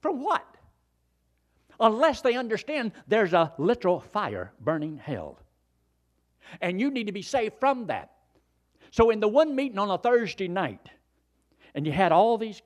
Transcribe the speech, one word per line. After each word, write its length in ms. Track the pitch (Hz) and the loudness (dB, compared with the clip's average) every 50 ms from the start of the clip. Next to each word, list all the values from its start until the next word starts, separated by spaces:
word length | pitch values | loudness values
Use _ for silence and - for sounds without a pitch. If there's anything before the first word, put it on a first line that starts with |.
From 200 | - 349 349 247 | -4 -4 -4 -4
what? 240 | 277 415 349 - - - _ _ _ _ _ _ _ _ _ _ _ _ _ _ _ _ _ _ _ _ _ _ _ _ _ - | -2 -2 -2 -2 -4 -8 _ _ _ _ _ _ _ _ _ _ _ _ _ _ _ _ _ _ _ _ _ _ _ _ _ 2
Unless 420 | 233 220 214 233 302 320 254 - | 2 2 4 4 2 2 2 2
they 140 | - 254 233 | 0 -2 0
understand 560 | 254 254 226 220 - - - 311 285 233 208 - - - | -2 -2 -4 -4 -4 -4 -4 -6 -4 -4 -6 -8 -10 -4
there's 260 | - 208 226 208 170 175 | 0 0 2 2 4 4
a 200 | 170 165 151 - | 2 2 2 -2
literal 420 | - 147 185 160 - - 180 180 - | -2 0 0 0 0 0 0 0 0
fire 540 | - - - 208 202 123 104 90 92 104 - - | -4 -6 -6 -6 -4 -4 -6 -8 -10 -12 -14 -8
burning 380 | 110 139 160 156 151 160 151 | -4 -4 -4 -2 -4 -8 -10
hell. 420 | 135 - 156 135 95 80 71 - - - _ _ _ _ _ _ _ _ _ _ _ _ _ _ _ _ _ _ _ - - - - | -10 -10 -10 -8 -8 -10 -12 -16 -20 -20 _ _ _ _ _ _ _ _ _ _ _ _ _ _ _ _ _ _ _ -20 -20 -10 -6
And 180 | 180 175 180 190 | -6 -4 -2 -2
you 120 | 247 285 | -2 -2
need 160 | 277 247 220 | -2 -4 -4
to 40 | 208 | -6
be 120 | 185 202 175 | -6 -8 -6
saved 320 | - - 254 226 214 - - | -4 -2 -2 -2 -4 -4 -2
from 280 | 254 277 277 254 226 | 0 0 0 0 -4
that. 240 | 156 117 92 73 - _ _ _ _ _ _ _ _ _ _ _ _ _ _ - - | -6 -8 -8 -8 -12 _ _ _ _ _ _ _ _ _ _ _ _ _ _ -20 -2
So 180 | - - 226 226 | 2 4 4 4
in 100 | 220 214 | 4 2
the 80 | 214 | 2
one 280 | 208 214 285 320 311 277 | 4 4 4 4 4 2
meeting 240 | 262 285 269 214 190 | -2 -2 -2 -2 -2
on 100 | 208 202 | -2 0
a 80 | 185 | -2
Thursday 500 | - - 240 247 240 226 170 - - 190 | 0 2 2 2 2 2 0 -6 -6 -6
night, 400 | 175 175 190 175 127 98 - - - - _ _ _ _ _ _ _ _ _ _ _ _ _ _ - - | -4 -2 -2 -4 -4 -6 -10 -18 -20 -20 _ _ _ _ _ _ _ _ _ _ _ _ _ _ -14 -8
and 140 | 139 147 | -6 -6
you 40 | 156 | -4
had 200 | 139 175 190 170 | 0 0 2 4
all 260 | 160 175 208 233 233 | 4 4 4 4 2
these 240 | 214 226 220 202 - - | 0 -4 -8 -10 -14 -18